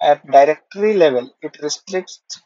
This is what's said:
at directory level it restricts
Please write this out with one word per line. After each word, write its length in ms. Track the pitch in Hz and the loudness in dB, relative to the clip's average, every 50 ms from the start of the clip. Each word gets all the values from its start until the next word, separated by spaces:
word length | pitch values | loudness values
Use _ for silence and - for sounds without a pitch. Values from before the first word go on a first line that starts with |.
| - | -2
at 120 | 151 147 | -2 -2
directory 800 | 147 _ 143 135 139 143 147 151 - _ - - 196 208 214 214 190 | -2 _ 2 4 4 4 4 2 -4 _ -18 -10 -4 -2 -2 2 2
level 240 | 165 147 127 123 127 131 _ _ - | 2 2 0 -2 -6 -8 _ _ -16
it 60 | 147 - | -16 -14
restricts 840 | - 147 147 - - _ - 190 185 185 - - - _ - - - _ | -10 -10 -10 -10 -12 _ -10 -10 -10 -10 -12 -18 -20 _ -20 -20 -20 _